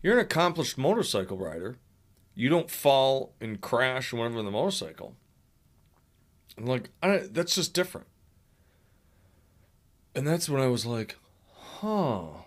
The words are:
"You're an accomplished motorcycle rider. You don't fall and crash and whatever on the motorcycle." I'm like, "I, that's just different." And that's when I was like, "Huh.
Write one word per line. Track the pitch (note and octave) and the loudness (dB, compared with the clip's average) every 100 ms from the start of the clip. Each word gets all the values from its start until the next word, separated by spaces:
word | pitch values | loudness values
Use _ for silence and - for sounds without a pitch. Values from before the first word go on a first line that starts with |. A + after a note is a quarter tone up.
"You're | E3+ A#3+ | 4 4
an | G3+ | 4
accomplished | D#3+ F3 D#3+ C3 - | 2 2 2 -4 0
motorcycle | C#3 A3+ - G#2 F#2 F#2+ | 2 2 2 -2 -2 -6
rider. | F2+ E2 F#2+ B2+ _ _ _ _ _ - | -6 -6 -10 -12 _ _ _ _ _ -2
You | B2 | 2
don't | E3+ E3+ | 2 0
fall | - C#3+ C3+ C3+ C3+ - _ | 2 4 6 6 2 -2 _
and | A2+ G#2 | -10 -8
crash | - A#2+ B2+ B2+ B2+ | -2 2 2 0 -4
and | A#2+ | -4
whatever | A#2 A#2 | -2 -2
on | G#2 | -2
the | |
motorcycle." | G#2 F3+ F#3+ E2 D#2 - - _ _ _ _ _ _ _ _ _ _ _ _ _ - | 0 0 -2 -8 -12 -18 -18 _ _ _ _ _ _ _ _ _ _ _ _ _ -8
I'm | A2+ | -4
like, | B2+ - _ | -4 -4 _
"I, | F3+ G3 - | 2 2 0
that's | C3 E3+ - | -4 0 0
just | E3+ | 0
different." | - F3+ - - _ _ _ _ _ _ _ _ _ _ _ _ _ _ _ _ _ _ _ _ | -2 -2 -6 -18 _ _ _ _ _ _ _ _ _ _ _ _ _ _ _ _ _ _ _ _
And | - C#3+ | -4 0
that's | E3+ E3 | 0 0
when | C#3 | 2
I | C3 | 2
was | A#2+ A#2 | 2 0
like, | A#2 G#2+ - _ _ _ | -4 -6 -10 _ _ _
"Huh. | - - - G#3+ G#3+ D#3 G#2 D#2+ D2+ | -20 -20 -8 -2 0 0 -2 -6 -14